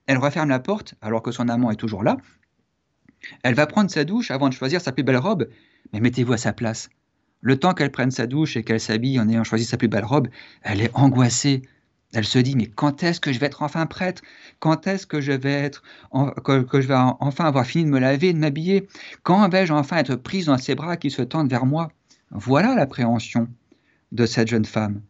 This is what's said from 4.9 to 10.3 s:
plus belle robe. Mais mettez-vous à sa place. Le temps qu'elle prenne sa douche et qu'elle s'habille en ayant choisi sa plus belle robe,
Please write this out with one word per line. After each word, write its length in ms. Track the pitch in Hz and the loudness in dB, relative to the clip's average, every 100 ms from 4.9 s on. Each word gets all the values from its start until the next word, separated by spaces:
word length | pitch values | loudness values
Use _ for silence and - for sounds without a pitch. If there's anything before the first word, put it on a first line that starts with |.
plus 120 | 127 | -2
belle 140 | 131 127 | 2 2
robe. 320 | 151 208 113 - _ _ - | 2 -2 -4 -8 _ _ -12
Mais 60 | 107 | -2
mettez-vous 340 | 120 123 120 | 0 0 0
à 40 | 120 | 0
sa 160 | 120 | -2
place. 360 | 107 117 113 - _ _ _ _ _ | -4 -4 -6 -10 _ _ _ _ _
Le 180 | 120 135 | 0 2
temps 160 | 180 | 2
qu'elle 180 | - 143 | 2 0
prenne 200 | 135 131 | 0 -2
sa 160 | 127 117 | -2 -2
douche 280 | 139 156 120 | -2 -2 -2
et 60 | |
qu'elle 160 | 110 113 | -2 -2
s'habille 400 | - 110 127 131 | 0 -2 0 0
en 80 | 107 | 2
ayant 140 | 113 | 2
choisi 220 | 110 110 113 | 0 0 -2
sa 120 | 120 | 0
plus 100 | 113 | 0
belle 180 | 104 98 | 0 0
robe, 220 | 143 127 | 0 0